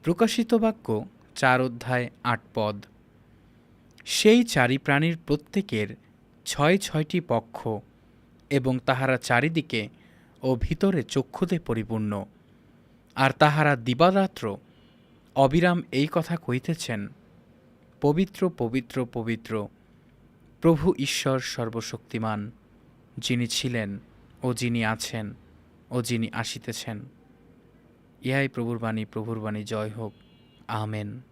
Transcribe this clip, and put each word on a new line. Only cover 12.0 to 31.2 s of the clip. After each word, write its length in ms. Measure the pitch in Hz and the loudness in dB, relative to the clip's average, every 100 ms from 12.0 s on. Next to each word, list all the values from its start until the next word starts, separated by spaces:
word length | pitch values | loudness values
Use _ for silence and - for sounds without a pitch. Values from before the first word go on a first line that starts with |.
| 107 104 98 _ _ _ _ _ _ _ _ - | -2 -4 -8 _ _ _ _ _ _ _ _ 2
আর 160 | 135 | 2
তাহারা 440 | - 151 147 151 139 | 6 4 6 4 2
দিবারাত্র 800 | 117 123 170 190 190 - 113 98 - - - _ _ _ _ - | 0 4 6 6 0 -2 -6 -6 -12 -20 -20 _ _ _ _ 2
অবিরাম 480 | 135 160 175 175 - | 4 6 4 2 0
এই 160 | 131 151 | 0 2
কথা 240 | 175 160 170 | 0 0 -4
কহিতেছেন, 720 | - 123 - - - 110 101 - - - _ - _ _ _ _ | -2 -4 -2 -6 -4 -6 -6 -14 -20 -20 _ -20 _ _ _ _
'পবিত্র, 500 | 143 151 190 - 185 165 | 2 2 0 0 -4 -2
পবিত্র, 500 | 117 131 120 - 120 | -2 -2 -4 -6 -6
পবিত্র, 540 | 120 113 113 - 110 101 _ _ _ _ _ _ _ - _ | -6 -4 -4 -4 -6 -6 _ _ _ _ _ _ _ -20 _
প্রভু 320 | 165 160 165 - | 2 4 2 0
ঈশ্বর 420 | 139 - 143 131 | -2 -2 0 0
সর্বশক্তিমান, 1120 | - - 117 117 - 117 - 117 110 107 104 - _ - _ _ _ - | -2 -6 -4 -6 -8 -12 -8 -4 -2 -4 -6 -14 _ -20 _ _ _ -10
যিনি 300 | - 123 120 | -2 -2 0
ছিলেন 520 | - 131 120 104 98 - - - - | -2 -2 -4 -4 -8 -14 -20 -20 -6
ও 100 | 127 | -4
যিনি 320 | 117 120 117 110 | -2 0 0 0
আছেন 480 | 110 - 117 104 113 - - - - _ | 0 -4 -6 -8 -12 -20 -20 -20 -20 _
ও 120 | 123 | -4
যিনি 280 | 113 120 113 | -2 -2 -2
আসিতেছেন।'" 680 | 123 113 123 - 110 - 107 127 - - _ - - _ _ _ _ _ _ | -4 -6 -8 -10 -10 -10 -12 -14 -20 -20 _ -20 -20 _ _ _ _ _ _
ইহাই 260 | 127 135 139 | -2 0 0
প্রভুর 300 | - 117 117 | -2 -4 -2
বাণী, 280 | 113 110 107 | -2 -4 -4
প্রভুর 340 | 110 107 113 | -8 -6 -6
বাণী 240 | 107 107 | -6 -6
জয় 260 | 104 110 107 | -6 -4 -4
হোক। 240 | 107 110 - - - - _ - | -6 -10 -12 -20 -20 -20 _ -8
আমেন। 540 | 110 107 107 104 117 | -6 -4 -6 -8 -12